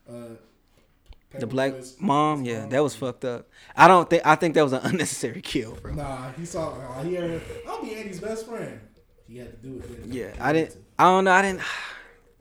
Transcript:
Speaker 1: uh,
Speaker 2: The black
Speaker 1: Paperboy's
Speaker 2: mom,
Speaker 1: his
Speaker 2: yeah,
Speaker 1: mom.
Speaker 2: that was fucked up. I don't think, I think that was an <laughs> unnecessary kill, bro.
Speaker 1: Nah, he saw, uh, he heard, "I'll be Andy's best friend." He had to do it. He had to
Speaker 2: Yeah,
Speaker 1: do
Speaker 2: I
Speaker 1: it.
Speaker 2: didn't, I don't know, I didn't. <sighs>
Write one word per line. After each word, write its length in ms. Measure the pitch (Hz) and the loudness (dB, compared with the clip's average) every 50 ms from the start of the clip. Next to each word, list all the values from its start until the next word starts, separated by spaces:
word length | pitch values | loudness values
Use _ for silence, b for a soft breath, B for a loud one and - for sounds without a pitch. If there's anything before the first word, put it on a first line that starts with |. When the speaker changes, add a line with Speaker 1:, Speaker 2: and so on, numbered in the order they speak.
| _ - | _ -18
Speaker 1:
uh, 280 | 120 120 120 113 113 - _ _ _ _ _ _ _ _ _ _ _ _ _ - - - _ _ - - | -16 -16 -16 -16 -18 -20 _ _ _ _ _ _ _ _ _ _ _ _ _ -20 -20 -20 _ _ -10 -10
Speaker 2:
The 80 | 120 | -8
black 280 | 107 127 131 135 139 131 | -4 -2 -2 -2 -2 -4
Speaker 1:
Paperboy's 260 | 131 - - - - | -6 -12 -18 -10 -4
Speaker 2:
mom, 400 | 196 143 139 147 156 156 151 143 | -2 0 2 2 2 0 0 -2
Speaker 1:
his 80 | 127 120 | -4 -4
Speaker 2:
yeah, 120 | 117 110 | -6 -6
Speaker 1:
mom. 80 | 107 107 | -6 -2
Speaker 2:
that 120 | 127 139 | 0 0
was 120 | 151 131 - | 0 0 -2
fucked 280 | - 139 123 - - - | -4 -6 -8 -6 -6 -8
up. 240 | 123 120 113 - B B B B B B | -8 -8 -8 -12 B B B B B B
I 100 | - 160 | 8 10
don't 240 | 175 190 175 156 - | 10 10 8 6 4
think, 160 | 170 - - | 2 4 6
I 80 | 147 156 | 4 4
think 200 | - 175 165 143 | 6 4 4 6
that 100 | 165 151 | 6 6
was 80 | 135 | 6
an 80 | 131 127 | 2 0
<laughs> 40 | - | 0
unnecessary 560 | - 185 165 147 - - - 139 117 117 190 | 0 0 0 0 -2 -2 -4 -6 -6 -6 -8
kill, 340 | - - - 139 110 - - | -10 -6 -4 -4 -4 -6 -10
bro. 200 | - - 143 147 | -14 -12 -10 -8
Speaker 1:
Nah, 380 | 151 143 139 131 123 127 135 | -8 -6 -8 -8 -10 -10 -12
he 120 | 135 160 170 | -12 -12 -12
saw, 260 | 170 - 165 160 147 | -10 -6 -6 -6 -6
uh, 320 | - 127 131 123 127 - 170 | -8 -10 -12 -12 -10 -8 -6
he 100 | 175 180 | -6 -4
heard, 260 | 175 170 165 165 160 - - - - - - | -4 -4 -6 -6 -8 -10 -12 -14 -14 -12 -12
"I'll 140 | 440 466 | -10 -10
be 120 | - 220 214 | -10 -10 -10
Andy's 240 | 220 214 196 175 165 | -10 -12 -12 -12 -10
best 260 | 202 220 226 220 - 240 | -10 -10 -10 -10 -10 -12
friend." 320 | 226 208 160 - 110 110 - - _ _ _ _ _ _ _ 117 | -12 -10 -10 -12 -14 -16 -20 -20 _ _ _ _ _ _ _ -20
He 100 | 117 123 | -18 -18
had 240 | 120 113 113 - | -18 -18 -18 -18
to 60 | 123 135 | -16 -16
do 100 | 131 107 | -14 -14
it. 60 | - | -14
He 80 | 117 120 | -16 -16
had 80 | 113 | -16
to 60 | - 113 131 | -12 -10 -8
Speaker 2:
Yeah, 160 | 123 101 101 - | -8 -8 -10 -8
Speaker 1:
do 60 | - | -4
Speaker 2:
I 80 | - 143 | 0 2
Speaker 1:
it. 20 | 156 | 2
Speaker 2:
didn't, 220 | 160 156 - - - - _ _ - | 2 0 -2 -6 -16 -20 _ _ 6
I 60 | 156 | 6
don't 200 | 180 185 190 190 | 6 6 6 6
know, 80 | 190 | 6
I 100 | 180 190 | 6 6
didn't. 180 | 196 196 185 180 B | 4 2 -2 -4 B
<sighs> 40 | B B B B B B B B B B B B _ _ _ | B B B B B B B B B B B B _ _ _